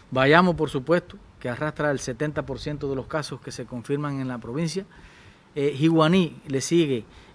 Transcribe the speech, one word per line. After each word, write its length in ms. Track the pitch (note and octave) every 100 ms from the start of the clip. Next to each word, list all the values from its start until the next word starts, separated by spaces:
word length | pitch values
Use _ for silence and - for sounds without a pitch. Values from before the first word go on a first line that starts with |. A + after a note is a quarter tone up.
| -
Bayamo, 480 | C3 C3+ E3 F#3 D#3
por 120 | D3
supuesto, 480 | C#3+ B2 F3 - G3+ - -
que 80 | B2
arrastra 440 | A#2 D3+ - D3
el 80 | C3+
setenta 440 | - A#2 D3+ D3
por 160 | C3+ C3+
ciento 300 | D#3 D3 C#3+
de 60 | C3+
los 100 | A#2
casos 340 | D#3 C#3+ C3+
que 120 | -
se 140 | B2 A#2
confirman 540 | B2 A2 C#3+ D3 C#3
en 80 | C3
la 120 | A#2+
provincia. 460 | A2 C3+ E3 F3 G3 - - - - - _ D3+
Eh, 180 | C#3+ C#3
Jiguaní 640 | D#3+ E3 D#3 F#3+ D#3+ - D3+
le 140 | C3+
sigue, 440 | - E3+ D3+ B2 - - -